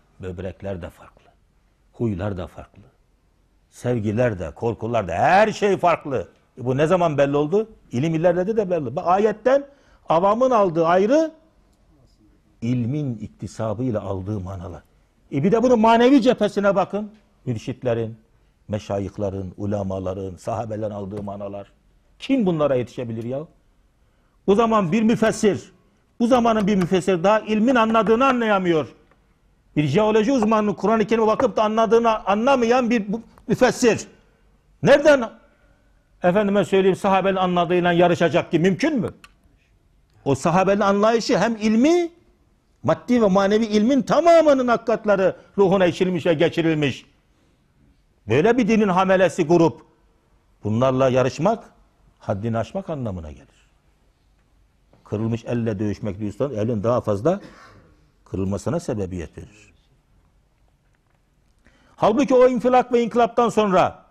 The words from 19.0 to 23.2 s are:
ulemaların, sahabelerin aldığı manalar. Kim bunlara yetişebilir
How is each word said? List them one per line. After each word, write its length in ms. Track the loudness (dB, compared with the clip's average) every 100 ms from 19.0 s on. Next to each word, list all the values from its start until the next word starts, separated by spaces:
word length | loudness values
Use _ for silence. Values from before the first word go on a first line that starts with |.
| -6 -6 -6 -6 -10 -10
ulemaların, 800 | -6 -4 -6 -6 -6 -8 -10 -12
sahabelerin 540 | -10 -8 -8 -8 -8
aldığı 320 | -10 -12 -12
manalar. 500 | -12 -12 -12 -14 -18 _ _ _ _ _
Kim 280 | -4 -2 0
bunlara 280 | 0 0
yetişebilir 500 | 0 -4 -8 -10 -10